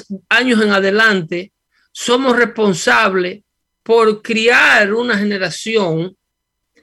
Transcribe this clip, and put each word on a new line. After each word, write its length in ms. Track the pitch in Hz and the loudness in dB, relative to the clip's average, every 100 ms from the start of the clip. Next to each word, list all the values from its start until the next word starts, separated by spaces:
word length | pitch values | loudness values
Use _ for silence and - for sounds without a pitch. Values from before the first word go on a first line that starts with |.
| - 190 - | -10 -12 -2
años 340 | 226 254 220 | 0 2 0
en 80 | 214 | 2
adelante, 800 | 196 196 208 226 190 160 175 202 _ _ _ _ | 0 0 2 2 0 -4 -8 -10 _ _ _ _
somos 440 | - - 247 269 240 | -8 -2 0 2 0
responsables 1080 | 233 226 208 165 247 233 214 185 180 208 _ _ _ _ | 0 0 -2 0 0 0 2 -2 -4 -8 _ _ _ _
por 400 | - 226 220 214 | 0 2 2 0
criar 720 | - 220 226 262 302 247 202 | -4 -2 2 4 4 2 2
una 240 | 226 240 202 | -2 -2 -2
generación 1000 | 208 196 185 - 220 220 180 160 185 - _ _ _ _ _ _ | -2 -4 -6 -8 -4 -2 -2 -2 -6 -12 _ _ _ _ _ _